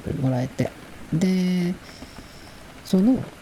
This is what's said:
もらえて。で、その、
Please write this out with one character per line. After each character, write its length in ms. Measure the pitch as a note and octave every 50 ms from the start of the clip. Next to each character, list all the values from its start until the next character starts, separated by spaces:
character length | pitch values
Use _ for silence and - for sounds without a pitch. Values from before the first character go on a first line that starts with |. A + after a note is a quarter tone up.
| - - -
も 160 | D#3 C3+ C3
ら 120 | B2+ B2
え 60 | B2+ C3
て。 240 | - - B2 - - - - - - - - -
で、 640 | - E3 F#3+ F#3 F#3 F#3 F3+ F3+ F3+ F3+ F3 F3 F#3 - - - - - - - - - - - - - - - - - - - - - -
そ 120 | - - F#3
の、 240 | G3 A#3+ C4 - - - - -